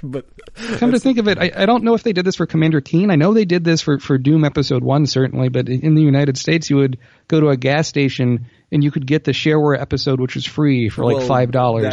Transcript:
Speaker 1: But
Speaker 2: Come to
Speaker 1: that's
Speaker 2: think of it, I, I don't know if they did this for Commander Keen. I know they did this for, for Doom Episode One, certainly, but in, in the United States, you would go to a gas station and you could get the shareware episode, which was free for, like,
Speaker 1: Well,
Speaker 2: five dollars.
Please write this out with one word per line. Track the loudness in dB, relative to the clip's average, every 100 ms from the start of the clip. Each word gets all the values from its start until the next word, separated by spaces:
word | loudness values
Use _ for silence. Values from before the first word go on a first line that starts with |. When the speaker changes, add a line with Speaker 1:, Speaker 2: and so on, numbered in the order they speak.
Speaker 1:
But | -12 -12 -14 -20 -20
Speaker 2:
Come | -14 -8 -2
to | 0
Speaker 1:
that's | 0
Speaker 2:
think | 0 0
of | 0
it, | 0
I, | -2
I | 0 0
don't | 2
know | 2
if | 0
they | 0
did | -2
this | -2 -2
for | -2
Commander | 0 2 0
Keen. | 0 0 2
I | 2
know | 4
they | 2
did | 2 0
this | 0 0
for, | 0 -2
for | 0 0
Doom | 2 2 2
Episode | 0 -2 0
One, | 0 0
certainly, | 2 0 -2 0 -2
but | -2 -2
in, | -2
in | 2
the | 4
United | 4 2 0 -2
States, | -2 -2 0
you | 0
would | 0 -2 _ _ -2
go | 2
to | 2
a | 2
gas | 0 0 -2
station | -2 -2 0 -2 -2 -6 _ -6
and | -2
you | 0
could | -2 -2
get | -2
the | -2
shareware | -2 0 2 2 0
episode, | -2 -4 -2 -2
which | -2 -6
was | -8
free | -2 0 2 -2
for, | -2
like, | -2 0
Speaker 1:
Well, | 0
Speaker 2:
five | 0 0
dollars. | 0 0 0 -2